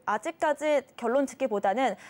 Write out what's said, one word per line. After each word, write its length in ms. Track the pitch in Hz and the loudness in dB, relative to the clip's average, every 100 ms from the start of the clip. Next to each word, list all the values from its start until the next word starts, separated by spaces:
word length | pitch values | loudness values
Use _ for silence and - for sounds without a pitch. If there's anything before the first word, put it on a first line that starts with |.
| - | -4
아직까지 760 | 214 330 - 320 294 302 285 - - | -4 -4 -2 -2 0 2 2 0 -6
결론 300 | 233 269 269 | 0 0 0
짓기보다는 720 | - 262 202 196 214 254 - | -2 -2 0 0 2 0 -2